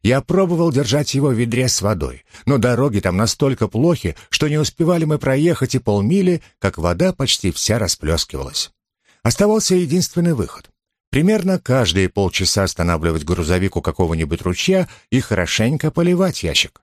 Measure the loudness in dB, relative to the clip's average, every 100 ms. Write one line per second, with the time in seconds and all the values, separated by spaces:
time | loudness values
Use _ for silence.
0 | 2 0 0 0 2 2 2 0 0 0
1 | 0 0 0 2 0 0 0 0 -2 -2
2 | -4 -8 _ -6 0 2 2 2 0 0
3 | 0 0 0 0 -2 0 -2 0 0 0
4 | -4 -8 -6 -2 0 0 -2 0 0 2
5 | 0 0 0 2 2 2 0 -2 0 0
6 | 2 2 2 0 -6 _ -4 -2 -2 2
7 | 0 0 -2 0 -2 -2 -2 0 -2 -2
8 | -2 -2 -2 -8 -8 -8 -10 _ _ _
9 | _ _ -4 2 2 2 2 0 2 -2
10 | -2 0 0 0 -4 -8 -20 _ _ _
11 | _ 0 2 2 0 -2 0 0 2 2
12 | 0 0 -2 0 0 0 -2 -2 -2 0
13 | 0 -2 -2 -2 0 0 0 -2 -4 -2
14 | -2 0 -2 -2 -4 -2 0 0 0 -8
15 | _ -2 0 -2 -2 0 0 0 -2 0
16 | 0 2 0 -2 -2 -2 -4 _